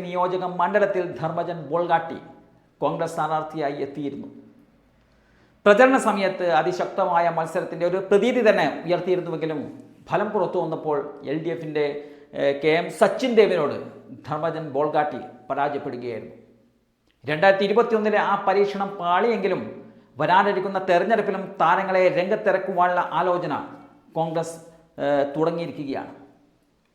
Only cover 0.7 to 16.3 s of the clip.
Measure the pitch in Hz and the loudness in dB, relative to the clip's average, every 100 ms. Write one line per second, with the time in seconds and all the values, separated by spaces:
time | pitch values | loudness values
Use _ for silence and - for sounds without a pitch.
0.7 | 202 202 190 175 - 160 165 170 170 143 | 2 0 0 -4 -4 -6 -4 -6 -6 -4
1.7 | 160 175 165 - 117 - - _ _ _ | -2 0 0 -2 -12 -14 -20 _ _ _
2.7 | - 147 165 165 160 156 156 156 160 143 | -6 -4 -2 -6 -4 -2 -2 -4 -4 -4
3.7 | 143 139 143 143 110 - - - _ _ | -4 -8 -6 -8 -8 -14 -16 -20 _ _
4.7 | _ _ _ _ _ _ _ _ _ 208 | _ _ _ _ _ _ _ _ _ 6
5.7 | 208 262 262 220 202 190 185 180 156 160 | 8 8 6 2 0 0 0 2 2 2
6.7 | 180 180 - 185 170 170 165 160 185 165 | -2 -4 -2 0 2 2 0 -2 -4 -6
7.7 | 165 175 185 190 202 196 240 220 196 156 | -2 0 0 2 2 4 4 4 4 2
8.7 | - 160 170 175 175 160 160 156 151 117 | -2 -2 -2 0 0 -2 -4 -4 -6 -8
9.7 | - - - - 165 214 208 170 180 160 | -12 -20 -20 -4 -2 0 0 0 -2 -2
10.7 | 160 156 147 - - 127 151 160 165 156 | -4 -2 -2 -4 -10 -6 -4 -4 -6 -4
11.7 | 151 147 143 - - - 139 143 139 156 | -2 -2 -2 -10 -20 -14 -2 -2 0 2
12.7 | 160 180 175 202 - 254 220 202 180 143 | 2 0 2 2 2 0 4 6 4 0
13.7 | 110 120 - - 123 - 156 165 156 156 | -4 -10 -16 -20 -16 -8 -4 -4 -4 -4
14.7 | 135 151 151 147 123 - - - 135 143 | -2 0 2 0 -4 -12 -16 -8 -2 -2
15.7 | 139 143 123 123 117 117 | -2 -8 -8 -8 -10 -12